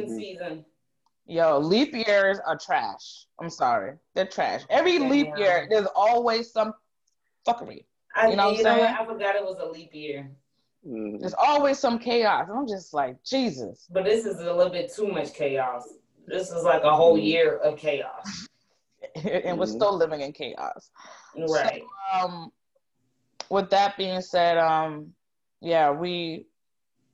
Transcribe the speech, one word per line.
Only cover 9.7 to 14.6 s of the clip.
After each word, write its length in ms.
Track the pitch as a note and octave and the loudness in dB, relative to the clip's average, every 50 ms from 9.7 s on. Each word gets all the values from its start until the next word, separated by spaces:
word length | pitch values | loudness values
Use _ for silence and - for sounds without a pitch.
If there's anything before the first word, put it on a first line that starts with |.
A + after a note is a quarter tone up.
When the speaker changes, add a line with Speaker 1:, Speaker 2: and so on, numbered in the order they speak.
| E3 E3 D#3+ - - | -10 -12 -16 -18 -16
Speaker 2:
year. 360 | D3+ D3+ D3 C#3 C#3 C#3 C3+ C3+ - _ _ _ _ _ _ _ _ - | -12 -10 -10 -10 -10 -12 -14 -18 -20 _ _ _ _ _ _ _ _ -14
Speaker 1:
Mm-hmm. 320 | D3+ A#2+ A2 G#2+ G#2 G#2 - | -12 -10 -8 -8 -8 -8 -8
Speaker 3:
There's 160 | F#3 F3+ - | -8 -4 0
always 440 | - A3 C#4+ D4 C#4+ C#4+ C#4 C4+ C4+ | 2 4 4 4 4 2 2 2 2
some 200 | - A#3+ A#3 A3+ | 0 0 0 -2
chaos. 500 | - B3 A#3+ A#3+ A3 G#3 E3+ - D#3 F3+ | -2 0 0 2 2 2 2 0 -2 -4
I'm 140 | G#3 C4 C#4+ | -4 -6 -4
just 280 | A3 G3+ F#3+ - - - | -4 -6 -8 -10 -6 -4
like, 280 | D3 C3+ B2+ C3 - _ | -4 -4 -4 -6 -10 _
Jesus. 600 | - C4 C4+ B3+ A3 C#3+ B2+ A2+ F2+ - - - - | -4 -2 0 0 0 -2 -4 -8 -10 -12 -16 -16 -6
Speaker 2:
But 140 | E3+ F#3+ F3+ | -4 0 2
this 180 | G#3 A3 A3+ A3+ | 2 2 0 0
is 140 | G3 F3+ E3+ | -4 -6 -6
a 120 | E3+ E3+ F3 | -4 -2 2
little 180 | F3 | 2